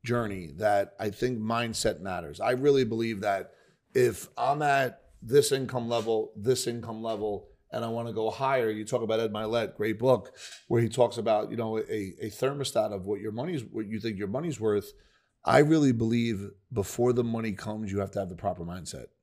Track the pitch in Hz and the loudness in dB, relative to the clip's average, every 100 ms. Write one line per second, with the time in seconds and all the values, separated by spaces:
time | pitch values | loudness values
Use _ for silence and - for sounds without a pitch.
0 | 117 120 110 98 82 73 104 101 101 - | 0 -2 -2 -6 -10 -2 2 4 2 -4
1 | 107 104 123 120 110 117 117 107 113 90 | -6 -2 -2 -2 -2 0 -2 0 0 -2
2 | 95 90 80 76 101 127 143 139 120 113 | -6 -6 -8 -2 0 4 6 6 4 0
3 | 117 104 104 98 95 - _ _ _ 127 | -2 0 0 0 -4 -16 _ _ _ 4
4 | 123 101 - - 120 147 147 139 131 - | 4 2 -10 -2 0 2 2 2 2 -4
5 | _ - 113 143 143 135 123 127 117 117 | _ -18 4 4 6 0 0 -4 0 0
6 | 110 110 110 107 104 123 120 120 113 110 | 2 0 0 -2 0 2 0 -4 -8 -8
7 | 113 107 107 98 - _ _ 113 113 113 | -6 -4 -4 -4 -8 _ _ -6 -4 -4
8 | 117 107 110 104 135 135 113 107 107 123 | -4 -2 -2 0 0 2 2 -2 -2 -2
9 | 110 113 113 107 110 117 107 - 104 104 | 2 0 0 -2 0 0 -2 -2 -2 2
10 | 127 127 - - - - _ 117 117 127 | 4 4 2 -18 -18 -18 _ 2 2 4
11 | 117 120 110 107 110 113 113 110 107 110 | 2 4 2 2 0 -4 -2 -4 -4 -4
12 | 95 - 107 - 131 143 131 - 107 101 | -6 -8 -10 -2 -2 -2 -2 0 0 -2
13 | 95 101 110 110 156 160 107 - 104 110 | -2 -2 -2 -4 -4 -4 -4 -6 -4 -2
14 | 113 95 98 123 170 104 110 104 - - | -2 -2 -2 -2 -2 0 2 2 0 -18
15 | _ _ _ _ - 123 147 160 143 113 | _ _ _ _ -2 2 4 6 4 4
16 | 113 120 117 101 101 - _ 113 95 - | 2 2 0 -2 -8 -14 _ -4 -4 0
17 | 123 123 117 113 113 92 107 107 107 98 | 2 2 0 -2 -4 -6 -8 -6 -4 -2
18 | 95 101 95 87 98 87 85 90 76 69 | -2 -4 -6 -4 -4 -4 -8 -8 -10 -12
19 | 58 _ | -16 _